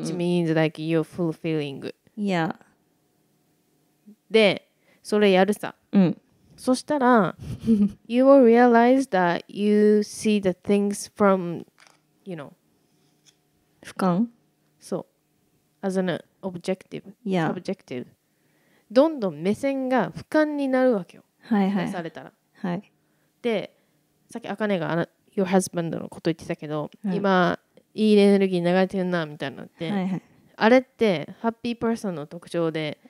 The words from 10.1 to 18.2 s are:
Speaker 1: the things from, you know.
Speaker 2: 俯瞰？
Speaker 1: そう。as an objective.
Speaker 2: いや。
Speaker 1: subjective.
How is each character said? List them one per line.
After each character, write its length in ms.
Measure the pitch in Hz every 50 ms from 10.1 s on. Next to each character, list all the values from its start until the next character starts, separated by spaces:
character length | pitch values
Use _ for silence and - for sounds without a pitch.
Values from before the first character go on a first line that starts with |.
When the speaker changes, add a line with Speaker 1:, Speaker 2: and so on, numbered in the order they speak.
| - - - 220 208 208
Speaker 1:
the 100 | 196 185
things 640 | 175 - _ - 202 202 202 202 202 - - - _
from, 500 | - 208 196 190 190 175 175 170 - - _ _ _ _ _ _ _ _ _ _ _ _
you 100 | 202 180
know. 160 | 160 139 - _ _ _ _ _ _ _ _ _ _ _ _ _ _ _ _ _ _ _ _ _ _ _ _ _ _
Speaker 2:
俯 140 | - - -
瞰？ 320 | - 196 185 175 185 240 233 _ _ _ _ _ _ _ _ _ _
Speaker 1:
そ 200 | _ - 202 -
う。 60 | - _ _ _ _ _ _ _ _ _ _ _ _ _ _ _
as 180 | - 196 185 190
an 220 | 185 180 156 - - _ _ _ -
objective. 580 | 196 180 175 - - 190 190 - _ - 156 - 196 - _ _
Speaker 2:
い 60 | 196
や。 200 | 190 180 160 156
Speaker 1:
subjective. 540 | - 185 175 - 196 - _ _ 131 123 - - _ _